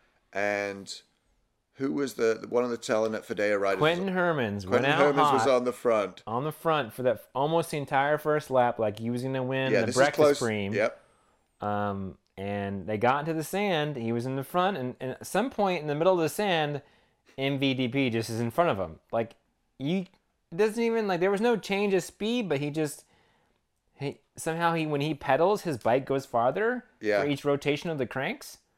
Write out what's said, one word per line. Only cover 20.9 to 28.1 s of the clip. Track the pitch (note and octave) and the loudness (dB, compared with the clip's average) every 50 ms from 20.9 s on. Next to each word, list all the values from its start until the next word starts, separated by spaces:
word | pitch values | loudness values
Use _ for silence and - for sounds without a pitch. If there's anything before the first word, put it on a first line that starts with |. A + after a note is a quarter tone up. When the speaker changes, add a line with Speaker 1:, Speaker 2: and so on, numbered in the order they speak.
| A3+ A3+ A3 G3+ | 0 0 0 0
Speaker 2:
like, | F#3 E3 | 0 0
there | F3 F#3+ | 2 2
was | G3+ F#3+ | 2 2
no | A3 A#3+ A#3 | 2 2 0
change | G3 - - G3 G3 G#3 G#3 G3 | 0 -2 -2 -2 0 0 2 2
of | F#3 E3 | 0 0
speed, | - - - G3+ A3 A#3+ B3 A#3 F3+ | -2 -6 -6 -4 -2 -2 -2 -2 0
but | D3 C3+ | -2 -2
he | D3 D3 | -2 -2
just, | C#3+ D#3+ D#3 D3 - - - _ _ _ _ _ _ _ _ _ _ _ _ _ _ _ _ _ _ | -2 -2 -2 -2 -4 -8 -18 _ _ _ _ _ _ _ _ _ _ _ _ _ _ _ _ _ _
he, | - C#3 C#3+ - - _ _ _ | -10 -8 -8 -8 -10 _ _ _
somehow | - - E3 D#3+ E3 E3+ E3+ E3 | -10 -6 -4 -2 0 2 2 2
he, | E3 D#3+ | 2 0
when | D#3 D3+ C#3+ C#3 | 0 0 0 0
he | D#3 D#3+ | 0 -2
pedals, | C#3 - - C3+ C#3 E3 F#3 G#3+ G3+ - | -2 0 2 4 4 6 4 2 2 0
his | F3+ D3 A2+ | -4 -4 -2
bike | - A#2 A#2 C#3 C3+ | 2 2 2 2 2
goes | - C3+ C#3 C3+ | 0 -2 -2 -2
farther | - - A#2 A#2 D#3+ D3 F#3+ G#3+ A3+ B3 B3+ - _ _ _ | -2 0 2 2 2 2 0 0 -2 -2 -4 -8 _ _ _
Speaker 1:
Yeah. | - G#3 G#3 - - | 0 2 2 2 2
Speaker 2:
for | D3 | 2
each | C#3+ C#3 - | 0 -2 0
rotation | C#3+ C#3+ C#3 - D3 D3 D3 - F3+ | 0 0 0 0 0 -2 -2 -2 -4
of | D#3+ C#3+ | -4 -4
the | B2+ | -4
cranks. | A2 | -4